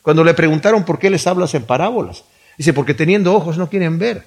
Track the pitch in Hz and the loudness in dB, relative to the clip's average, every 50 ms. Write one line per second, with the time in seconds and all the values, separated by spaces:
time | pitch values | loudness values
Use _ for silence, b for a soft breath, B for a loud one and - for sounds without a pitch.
0 | _ 160 156 160 165 170 165 170 165 156 156 156 151 202 226 214 175 190 170 - | _ 2 2 4 4 4 4 4 2 2 0 2 2 2 2 2 0 -2 -4 -2
1 | - 196 196 165 - 180 185 180 180 165 - 147 113 - 123 131 165 214 247 220 | 0 0 0 0 0 -2 -2 0 -2 -2 -2 -4 -2 -2 -2 0 0 -2 -2 -4
2 | 139 92 85 - _ b b b b b b b 139 156 139 139 131 - 143 - | -6 -6 -12 -20 _ b b b b b b b 0 0 0 0 -2 -2 -2 0
3 | 160 160 196 208 196 180 190 214 160 170 160 170 185 165 202 196 180 160 165 165 | 2 2 2 2 2 2 2 2 0 -2 -4 -4 -6 -4 -2 -2 -2 -2 -2 -2
4 | 202 240 220 165 - | -2 -4 -4 -6 -12